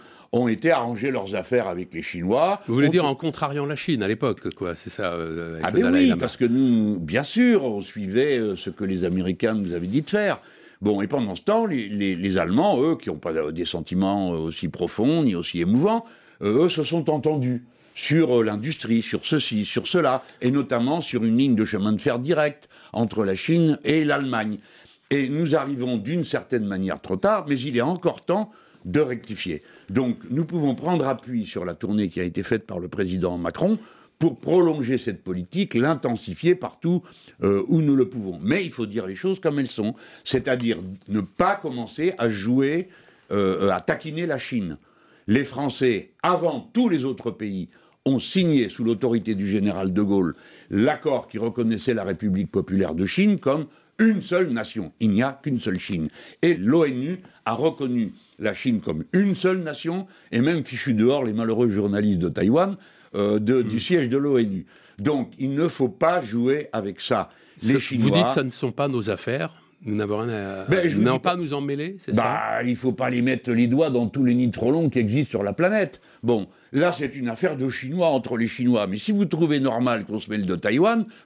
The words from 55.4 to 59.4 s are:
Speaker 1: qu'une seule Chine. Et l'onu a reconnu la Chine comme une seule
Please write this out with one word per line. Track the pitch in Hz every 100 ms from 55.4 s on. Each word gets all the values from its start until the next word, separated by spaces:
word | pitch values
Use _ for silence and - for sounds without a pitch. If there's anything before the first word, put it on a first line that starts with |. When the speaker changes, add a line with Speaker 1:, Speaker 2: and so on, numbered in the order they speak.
Speaker 1:
qu'une | 151 123
seule | 107 92
Chine. | - 92 76 - - -
Et | 170 165
l'onu | 104 165 147 127 143 185 - _
a | 110
reconnu | 113 160 - 131 123 104 - _ -
la | 104
Chine | 101 131 110
comme | - 78 -
une | 180 202
seule | 185